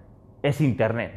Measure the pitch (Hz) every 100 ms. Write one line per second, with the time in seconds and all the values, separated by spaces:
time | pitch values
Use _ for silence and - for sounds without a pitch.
0 | - - - - 143 139 151 107 110 117
1 | 98